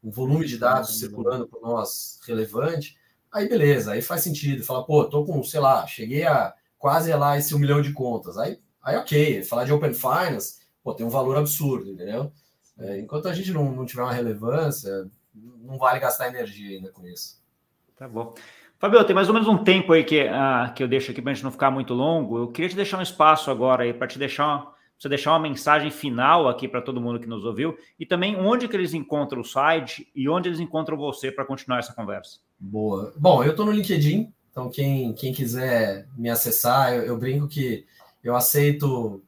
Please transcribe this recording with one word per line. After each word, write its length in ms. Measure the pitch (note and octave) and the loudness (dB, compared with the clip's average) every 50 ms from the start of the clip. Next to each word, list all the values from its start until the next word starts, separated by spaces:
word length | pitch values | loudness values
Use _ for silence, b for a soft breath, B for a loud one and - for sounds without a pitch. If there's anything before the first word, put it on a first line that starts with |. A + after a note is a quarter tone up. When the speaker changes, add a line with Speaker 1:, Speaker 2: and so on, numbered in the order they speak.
| _ | _
Speaker 1:
um 80 | A2 | -12
volume 340 | G#2 A#2+ C3 C3 C#3+ D#3+ D#3+ | -8 -4 0 2 2 2 2
de 140 | - A#2+ A2+ | -2 -4 0
dados 300 | A#2+ B2 C3 C3+ - - | 2 4 4 4 2 -2
Speaker 2:
Uhum. 60 | - - | -4 -6
Speaker 1:
circulando 500 | - A2 G#2 A2+ A2+ A#2 B2+ B2+ A#2+ - | -6 -8 -8 -4 -2 -2 -2 -2 -6 -8
por 120 | - - - | -12 -12 -6
nós 560 | A2+ A#2 A2+ G#2 G2+ - - - - - - - - | -4 -2 -2 -2 -4 -6 -10 -10 -12 -14 -18 -10 -6
relevante, 680 | A#2 A2 A2 G#2+ G2+ A2+ C3+ D#3+ E3+ D#3 D3 - _ _ _ _ _ _ _ _ - | -4 -4 -4 -4 -2 -2 -2 -2 -2 -4 -6 -8 _ _ _ _ _ _ _ _ -4
aí 160 | G#3 G#3 A#3+ | -2 -2 0
beleza, 440 | B3 A3 D3+ C#3+ C#3+ B2+ G#2+ G#2 G#2 | 2 4 6 6 4 4 2 -2 -2
aí 100 | B2 A#2+ | -4 -4
faz 180 | - - - | -4 -2 -2
sentido. 420 | - F3+ D3+ C#3+ - C#3+ C#3 B2 - | -2 -2 -2 -2 -2 -2 -2 -2 -4
Fala, 220 | - C3 B2+ - | -4 -4 -4 -2
"Pô, 180 | - D3+ D3 C#3+ | 2 4 4 4
tô 200 | - - D3 D3 | 4 2 0 0
com, 160 | - E3+ C#3 | 0 -2 -4
sei 180 | B2 - - D#3 | -4 -2 -2 2
lá, 280 | C#3 C3+ C3+ - - - | 4 4 4 4 2 -4
cheguei 400 | - - A2 A2 B2+ C#3+ - C3+ | -8 -10 -8 -4 -2 0 2 4
a 260 | - - - - - _ _ _ _ _ | 4 2 2 0 -4 _ _ _ _ _
quase 340 | - C#3+ D3 E3 E3 E3 | 0 2 2 2 2 2
lá 280 | D#3+ C#3+ C#3+ C#3+ C#3+ C#3+ | 2 2 4 4 2 2
esse 160 | C#3+ - D3+ | 0 0 2
um 40 | C#3+ | 2
milhão 220 | C#3+ C#3 C#3+ D3 | 4 4 4 4
de 100 | C#3+ C#3 | 2 0
contas." 460 | D3 C3+ C3 B2 A#2 A2 - - - - | -2 -4 -4 -4 -4 -4 -6 -8 -6 -4
Aí, 220 | - F3+ - - _ _ _ _ _ | -4 -4 -4 -8 _ _ _ _ _
aí 120 | C3 C#3+ D3 | -2 -2 -2
ok, 440 | C#3+ - D3 D3 D3+ D3 B2+ - | -2 2 4 4 4 4 2 -2
falar 220 | - - - A#2 B2 | -4 -4 -2 -2 0
de 100 | C3+ D3 | 2 0
Open 220 | D3 D3+ D3+ - | 2 2 0 -2
Finance, 640 | - - - C3 E3+ F3+ E3+ C#3+ G#2+ G2 - - b b b b _ _ | -2 -2 0 0 0 0 0 -2 -4 -6 -10 -12 b b b b _ _
pô, 100 | C3 A2 | -10 -8
tem 100 | - A2+ | -6 -6
um 60 | A#2 | -2
valor 280 | A2+ C#3 C3 B2+ C3+ D3 | 0 0 0 2 2 2
absurdo, 520 | D3 D3 - - D3+ C#3 C3 A2+ F#2+ G2 | 0 0 -2 -2 -2 -2 -2 -2 -4 -8
entendeu? 420 | F#2+ F2 - G2 G#2+ A#2 C#3+ D3 - _ _ _ _ _ _ _ _ _ | -12 -12 -10 -6 -6 -6 -6 -6 -10 _ _ _ _ _ _ _ _ _
É, 220 | F#2 F#2+ G2 G2 | -10 -10 -8 -8
enquanto 280 | - - - D3+ D#3 F#3 | -10 -6 -8 -6 -4 -4
a 60 | E3+ | -4
gente 180 | E3+ F#3+ F#3 | -4 -4 -4
não, 200 | F#3 D#3 D3 C3+ | -2 0 0 0
não 120 | B2+ B2+ B2+ | -2 -4 -6
tiver 200 | A#2+ - B2+ B2 | -8 -6 -4 -4
uma 100 | B2+ B2+ | -2 -2
relevância, 960 | B2 A#2+ A#2 G#2+ G2+ G#2+ A#2 B2+ D#3 E3 D3 C#3+ - - G2 G2 G2 F#2+ F#2+ _ _ _ _ _ A2 G#2+ A#2+ B2 A#2 | -2 -2 -4 -4 -4 -4 -2 0 0 0 0 -2 -4 -6 -6 -6 -6 -8 -10 _ _ _ _ _ -20 -20 -20 -20 -20
não 160 | A2+ B2+ C3+ C3 | -16 -14 -8 0
vale 220 | C3 B2+ B2 - | 2 2 2 2
gastar 300 | - B2 B2 - B2+ B2 | 0 -2 -2 -2 -4 -4
energia 480 | B2 B2 A#2+ G#2 G2 G#2 G2+ G2+ F#2+ F#2 | -4 -6 -8 -8 -10 -14 -14 -14 -14 -12
ainda 120 | F#2 F#2+ | -14 -16
com 140 | - F#2+ F2+ | -16 -18 -20
isso. 360 | F2+ F2+ - - - - _ _ _ _ _ _ _ _ _ _ _ _ _ | -18 -16 -16 -16 -16 -18 _ _ _ _ _ _ _ _ _ _ _ _ _
Speaker 2:
Tá 100 | C3+ C3 | -18 -12
bom. 260 | A2+ A2 A#2 A2+ - B B B B B B B B B | -8 -8 -8 -8 -12 B B B B B B B B B
Fabio, 260 | - G3+ G#3 A#3+ G#3 | 0 8 8 8 8
tem 120 | - F#3+ | 8 6
mais 120 | F#3+ G3 F3 | 4 4 4
ou 60 | G#3+ | 4
menos 160 | A3+ A3 G#3+ | 2 4 4
um 80 | G#3+ F3+ | 4 4
tempo 340 | - - F#3 F#3+ F#3 F#3 | 6 6 4 4 6 6
aí 120 | E3 D#3+ D3+ | 6 6 6
que, 180 | D#3 D#3 D3+ | 4 2 2
ah, 500 | C#3 - - B2+ C#3 C3+ C3 B2 A#2+ B2 - | 2 2 0 0 2 2 2 2 0 -2 -4
que 80 | - | -4
eu 60 | C3+ B2 | -2 0
deixo 240 | B2 C3+ C3+ - | 0 0 -2 -2
aqui 100 | B2 - | -8 -6
pra 120 | A#2+ C3 C#3 | -4 -4 -4
gente 100 | - - | -4 -6
não 80 | C3+ | -8
ficar 180 | B2+ - - C#3 | -4 2 2 2
muito 240 | C3 C3+ B2+ A2 B2 | 2 2 -4 -4 -2
longo. 440 | A#2+ C3 D3+ E3 E3 C#3+ G#2+ A2+ A#2 | 0 0 2 0 0 -2 -2 -2 -4
Eu 100 | A#2+ A#2+ | -4 -4
queria 180 | A#2+ - D#3+ F3+ | -4 -4 -6 -4
te 60 | F3+ | -2
deixar 240 | F#3+ G3+ - - F#3 | -4 -4 -4 -2 -6
um 20 | |
espaço 500 | F#3 - - - D#3 D#3 D#3 D3+ - - | -6 -6 2 4 6 6 6 6 4 -2
agora 320 | C3 A2+ A#2+ C3 B2+ B2 B2 | -2 0 2 2 4 4 2
aí 100 | A#2+ A#2+ | -2 -2
pra 140 | A#2 B2+ B2+ | -4 -6 -8
te 100 | - B2+ | -6 -6
deixar, 420 | C#3+ C3+ - - D3 D3 D3 C#3+ | -6 -6 -2 -2 -2 0 0 -4
pra 140 | - B B B B B B _ | -6 B B B B B B _
você 120 | - C#3+ | -6 -4
deixar 220 | C#3 C#3 - D3+ | -4 -2 2 2
uma 80 | D#3+ D#3+ | 2 2
mensagem 520 | D#3 D#3 C#3 - - - D3+ D3+ D3 D3+ | 2 0 -6 -4 2 2 4 4 2 -2
final 560 | - - - C#3+ B2 A#2 B2+ C#3 D#3+ F3 D#3+ C3 | -6 -6 -6 -4 -2 2 4 4 6 6 4 2
aqui 220 | A#2+ - - B2 | 0 0 -4 -6
pra 120 | - B2+ | -6 -6
todo 200 | A#2+ - C3 B2 | -6 -4 -6 -6
mundo 180 | A#2+ A#2+ A#2+ A#2 | -4 -4 -6 -6
que 80 | A#2+ A#2 | -6 -8
nos 160 | A#2 G#2+ F#2+ | -10 -8 -6
ouviu 320 | A#2 A2 F#2+ C3+ E3 D#3+ B B B B B | -6 -4 -4 -4 -4 -6 B B B B B
e 60 | D#3+ | -6
também 320 | - F#3 F3 F3+ G3+ G#3+ F#3+ | -4 -2 0 0 -2 -2 0
onde 300 | F#3 G3+ A#3 B3 B3 A#3 | 2 2 2 2 0 -2
que 80 | - G3 | -2 -2
eles 160 | F3+ E3 D3 | -2 -2 -2
encontram 480 | E3 C#3 - D#3 D3 C#3+ C#3+ C#3+ B2 | -4 -6 -4 -2 -2 -2 -2 -4 -8
o 20 | A#2 | -8
site 680 | - - C3+ C#3 D3+ E3 E3 C#3 A#2 - - - _ _ | -4 -2 2 2 4 2 2 0 -6 -12 -14 -16 _ _
e 140 | C#3+ C3 C#3 | -4 -2 0
onde 180 | D#3+ F3+ F3 F3+ | 0 0 0 -2
eles 120 | F3 D#3 | -4 -4
encontram 340 | E3+ D#3 - D#3 D#3+ D3+ D#3 | -6 -4 -2 -4 -2 -2 -4
você 340 | D3 C#3+ D3 C#3+ - - - | -4 -4 -6 -6 -6 -6 -8
pra 140 | C3+ - C3+ | -6 -6 -6
continuar 360 | - C3+ - - - B2+ B2 | -6 -6 -10 -4 -4 -2 -2
essa 140 | A#2+ - - | -2 -4 -8
conversa. 440 | - A2+ G2 G2+ - - - - _ _ _ _ _ | -12 -10 -8 -8 -10 -10 -14 -20 _ _ _ _ _
Speaker 1:
Boa. 540 | F#2+ F#2+ G#2 G#2+ G#2+ G#2+ G2 F#2+ G#2 A2 - D3 | -14 -8 -6 -4 -2 -2 -2 -4 -6 -8 -6 2
Bom, 260 | D3 F#3 E3 C3 B2 | 6 6 6 6 6
eu 100 | D3 D#3 | 2 2
tô 100 | - G#3 | 2 2
no 60 | G#3 | 2
LinkedIn, 600 | G#3+ G#3 F#3+ - F#3 D#3 D3 D3 E3 G#3 A3+ - - _ _ _ | 2 2 2 2 2 4 4 4 4 2 0 -2 -8 _ _ _
então 180 | _ C3 B2+ B2 | _ -8 -8 -8
quem, 420 | - - C#3 C#3 C#3 C3 C3 A#2 A2 | -4 -2 0 0 0 0 -2 -4 -6
quem 200 | - - C3 B2+ | -4 -6 -6 -4
quiser 720 | - C3+ A#2 A#2 B2+ B2+ C3 B2 A#2 A2 G#2 G2 F#2+ - - - | -4 -4 -4 -2 -2 0 2 2 2 2 2 -2 -6 -8 -16 -10
me 140 | A#2 A#2 A#2 | -6 -4 -2
acessar, 640 | A#2 A2+ - A#2+ A2+ - - A#2+ B2 C3+ C3+ B2 B2 | 0 0 0 0 0 2 2 4 4 4 4 4 2
eu, 100 | A#2+ A2+ | 0 -2
eu 140 | A#2 B2 A2+ | -2 -4 -4
brinco 300 | A2+ C3 C3 C#3+ D3 C#3+ | -2 -2 -2 0 -2 -2
que 380 | - D3 C3+ B2+ A2+ - - b b b b b b b _ | -2 -4 -2 -2 -2 -6 -8 b b b b b b b _
eu 140 | A#2+ A#2+ B2 | 0 0 2
aceito 840 | B2+ - - D3 C#3+ D3 C#3+ D3 D3 C#3 C3 B2 A2+ G#2+ G2 F#2+ - | 2 2 4 4 4 4 4 2 0 0 0 0 -2 -4 -6 -8 -16